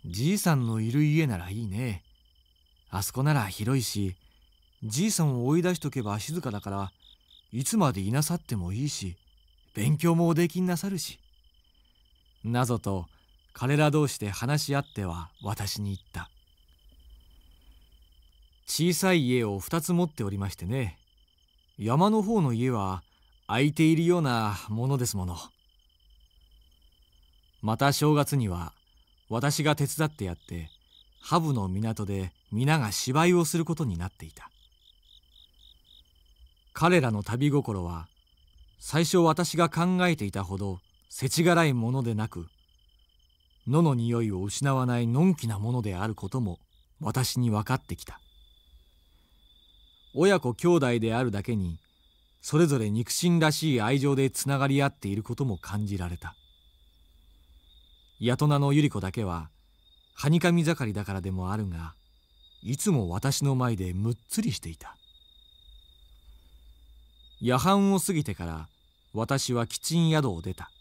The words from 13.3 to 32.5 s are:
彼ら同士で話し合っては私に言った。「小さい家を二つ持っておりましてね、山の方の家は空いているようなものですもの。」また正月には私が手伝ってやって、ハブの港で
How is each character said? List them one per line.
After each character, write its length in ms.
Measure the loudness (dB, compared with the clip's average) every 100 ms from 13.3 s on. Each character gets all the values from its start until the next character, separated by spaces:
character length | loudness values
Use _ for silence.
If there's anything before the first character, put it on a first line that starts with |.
| _ _
彼 240 | -6 0 4
ら 140 | 4
同 160 | 4 0
士 100 | -2
で 100 | -6
話 360 | -4 -2 -2
し 120 | 0 -4
合 40 |
っ 120 | -4
て 120 | -6
は 260 | -6 -6 -10 _
私 380 | -8 -6 -6 -6
に 140 | -6
言 100 | -8
っ 40 | _
た。 160 | -14 -14 _ _ _ _ _ _ -20 -20 -20 _ -20 -20 -20 -20 -20 _ _ _ _ _ _ _ _ -8
「小 260 | 0 2
さ 180 | 2 4
い 140 | 4 4
家 160 | 2
を 160 | 2 -2
二 200 | -2 -4
つ 120 | 0
持 120 | 0
っ 80 | 0
て 120 | -2
お 60 | -4
り 60 | -4
ま 140 | -6
し 60 | -6
て 100 | -6
ね、 320 | -4 -4 -6 _ _ _ _ _ _ _ -8
山 320 | 0 2 4
の 120 | 2
方 200 | 2 2
の 100 | 2
家 180 | 2 0
は 320 | 0 -2 -4 -10 _ _ _ -4
空 140 | 0
い 120 | 0
て 120 | 4
い 120 | 4 4
る 80 |
よ 140 | 4 2
う 40 |
な 360 | 2 0 0 -4 -6
も 200 | -4 -2
の 100 | 0
で 80 | -2
す 100 | -4
も 100 | -4
の。」 120 | -6 -12 _ _ _ _ _ _ _ _ _ _ _ _ _ _ _ _ _ _ _ _ _
ま 140 | -4 2
た 160 | 2
正 220 | 4 4
月 220 | 4 2 0
に 120 | 0
は 260 | -2 -6 _ _ _ _ _ _
私 300 | -2 -2 0
が 120 | 0 2
手 100 | -2
伝 220 | -2 -4
っ 20 |
て 160 | -2 -8
や 80 |
っ 20 | -8
て、 320 | -10 -12 -12 _ _ _ _ _
ハ 180 | -2 0
ブ 140 | 2
の 120 | -2 -2
港 380 | -2 -4 -4
で 280 | -4 -4 -6 _ _